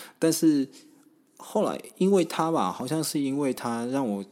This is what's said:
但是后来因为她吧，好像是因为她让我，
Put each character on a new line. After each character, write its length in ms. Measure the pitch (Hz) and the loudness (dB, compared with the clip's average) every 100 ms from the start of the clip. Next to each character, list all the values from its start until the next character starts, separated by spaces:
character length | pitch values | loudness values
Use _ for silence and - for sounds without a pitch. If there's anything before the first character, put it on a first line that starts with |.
| - - | -18 -2
但 140 | 160 | 0
是 340 | 160 160 147 131 - - - _ _ _ _ | 4 4 4 0 -6 -20 -20 _ _ _ _
后 280 | - 220 | -6 -2
来 140 | 151 - - - | -2 -4 -10 0
因 140 | 190 | 4
为 120 | 196 | 4
她 260 | 165 - 160 | 2 0 0
吧， 220 | 156 92 | 2 0
好 140 | 87 127 | -2 -4
像 180 | 160 | -4
是 160 | 151 151 | -2 -2
因 180 | 139 139 | -2 0
为 140 | 139 | -2
她 320 | 123 120 117 123 | -2 -4 -4 -2
让 220 | 139 127 | -2 -2
我， 160 | 101 98 | -4 -6